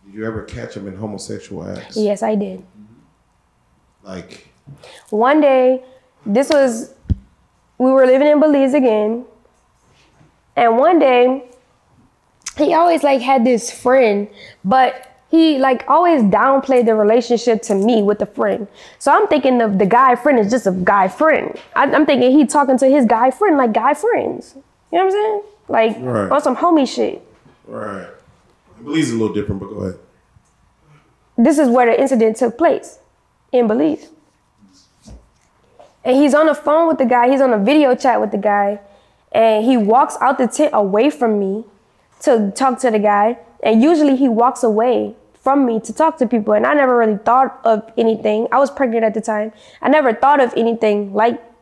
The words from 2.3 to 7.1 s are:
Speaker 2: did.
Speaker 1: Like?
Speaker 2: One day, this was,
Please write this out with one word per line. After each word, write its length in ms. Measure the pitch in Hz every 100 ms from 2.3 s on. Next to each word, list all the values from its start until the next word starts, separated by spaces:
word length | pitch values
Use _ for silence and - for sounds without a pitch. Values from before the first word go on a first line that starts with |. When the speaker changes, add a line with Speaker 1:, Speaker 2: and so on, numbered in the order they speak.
Speaker 2:
did. 300 | 214 202 185 - _ - 139 _ _ _ _ _ _ _ _ _ _
Speaker 1:
Like? 460 | 98 92 82 - _ _ - - - - _
Speaker 2:
One 300 | 214 240 302
day, 440 | 294 262 254 254 254 _ _ _ -
this 240 | 208 277
was, 440 | 302 269 226 277 _ -